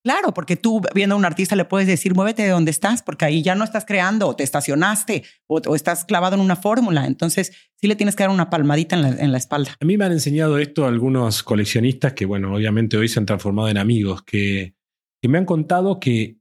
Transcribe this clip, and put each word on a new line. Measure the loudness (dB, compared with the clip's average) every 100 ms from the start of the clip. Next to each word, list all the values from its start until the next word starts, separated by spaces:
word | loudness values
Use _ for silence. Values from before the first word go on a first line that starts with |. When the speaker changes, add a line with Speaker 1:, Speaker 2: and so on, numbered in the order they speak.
Speaker 1:
Claro, | -2 0 -2
porque | -4 -4 -2
tú | 0 0 0 0
viendo | 2 2
a |
un | 0
artista | 0 0 0
le | 0
puedes | 0 2
decir, | 2 2 2
"Muévete | 0 0
de | 2
donde | 2 2
estás", | 0 0 -2
porque | -4 -2 0
ahí | 2
ya | 0 0
no | -2
estás | -4 -2
creando, | 0 0 0 0
o | -2
te | -2
estacionaste, | -2 0 0 2 0 -2 -6 -6 _ _
o, | -2 0
o | -2
estás | -2 -4 -2
clavado | -2 0 2
en |
una | 0 0
fórmula. | 0 0 2 0 0
Entonces, | -2 -2 -2 -4 -10 _ _
sí | -2
le | 2
tienes | 0 0
que |
dar | 0
una | 2 0
palmadita | 2 2 2 0 0
en |
la, | 0
en | 0 0
la | -2
espalda. | -2 -4 -4 -2
Speaker 2:
A | 0
mí | 2
me | 2
han |
enseñado | 0 0 0 2 2
esto | 0 0 0
algunos | 2 2 2 0 -2
coleccionistas | 0 0 2 2 0 2 -2
que, | -2 -4
bueno, | -4 -2 -2
obviamente | 0 0 2 2
hoy | 2
se | 0
han | -2
transformado | -2 -2 -2 0
en | 0
amigos, | 2 2 0 -4
que, | -4 -2 0 -2 -6 _ _ _ _ _
que | 0
me | 0
han | 0
contado | -2 0 0 0 -2
que | 0 -2 -2 -10